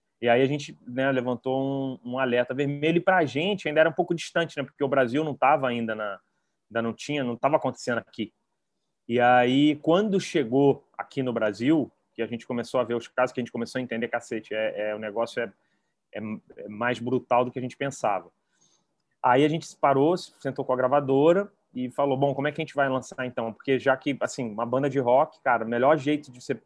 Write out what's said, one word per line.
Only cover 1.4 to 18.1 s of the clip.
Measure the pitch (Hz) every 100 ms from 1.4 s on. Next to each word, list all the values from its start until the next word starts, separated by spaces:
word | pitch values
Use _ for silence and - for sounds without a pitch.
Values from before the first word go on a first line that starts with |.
| 135 135 135 139 135 127
um, | 120
um | 127
alerta | 127 120 123
vermelho, | 131 143 143 156 170
e |
pra | 190 185 143
gente | 131 185 196 151
ainda | 151
era | 160
um |
pouco | 156 175 170
distante, | - 170 165 147
né, |
porque | 131 -
o | 139
Brasil | 139 123 139
não | 156 127
tava | 135 151 131
ainda | 120 113
na, | 110 104 95 _ _ _ _ _
ainda | 113
não | 113
tinha, | 107 - 147
não | 123 117
tava | 139 151
acontecendo | 131 - - 117
aqui. | - - 104 _ _ _ _ _ _ _ -
E | 120
aí, | 123 123 123 135 151 147
quando | 160 175 214 190
chegou | - 165 117 131 139 120 _ -
aqui | - 139
no | 127
Brasil, | 113 107 101 127 160 117 _ _
que | -
a | 110
gente | 117 -
começou | 120 113 131
a |
ver | 117 120
os | -
casos, | - 127
que | -
a |
gente | 117
começou | 120 113 127
a |
entender, | 123 113 117
"Cacete, | 120 - 113 - 110
é, | 110 98 107
é, | 107
o |
negócio | 107 104 117 123
é, | 104 _ _ _ _ _ _
é, | 104 107 107 - -
é | 104
mais | 104 120 117
brutal | 120 123 - 123 123
do |
que | 131
a |
gente | 123 -
pensava." | 139 - 107